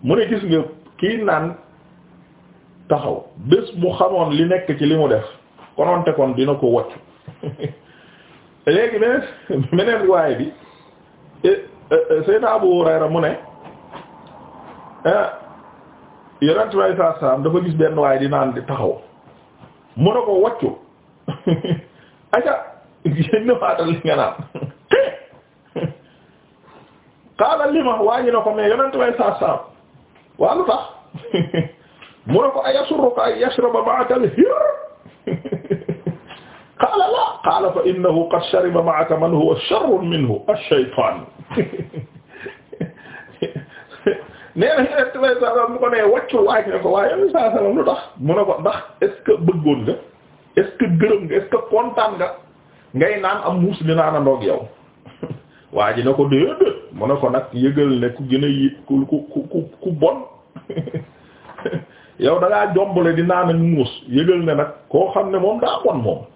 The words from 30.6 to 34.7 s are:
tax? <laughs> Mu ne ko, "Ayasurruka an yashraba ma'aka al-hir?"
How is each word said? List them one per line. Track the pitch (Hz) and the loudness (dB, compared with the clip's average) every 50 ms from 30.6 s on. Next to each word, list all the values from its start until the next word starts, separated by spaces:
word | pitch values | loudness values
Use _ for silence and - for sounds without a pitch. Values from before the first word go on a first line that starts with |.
| 359 | 0
tax? | 294 - - - - - - - - - | 0 0 -2 -4 -10 -16 -20 -20 -18 -18
<laughs> | 151 - - - 180 165 - - 165 - - - _ _ _ _ _ - - - _ _ | -18 -12 -4 -2 -2 -2 0 -2 -4 -4 -4 -8 _ _ _ _ _ -20 -20 -20 _ _
Mu | 113 131 196 | 0 2 2
ne | 277 269 | 2 2
ko, | 277 277 - | 0 0 -2
"Ayasurruka | 269 269 277 277 - 311 294 269 247 247 - | 0 0 0 0 0 0 2 2 2 2 2
an | 220 233 220 220 | 0 0 2 0
yashraba | 240 247 - - 240 240 226 226 226 | 0 0 2 0 0 2 2 0 0
ma'aka | 226 240 254 247 247 247 | 2 0 0 0 0 2
al-hir?" | 247 247 196 - - 339 494 - - 605 605 | 2 2 0 0 0 0 0 2 2 0 0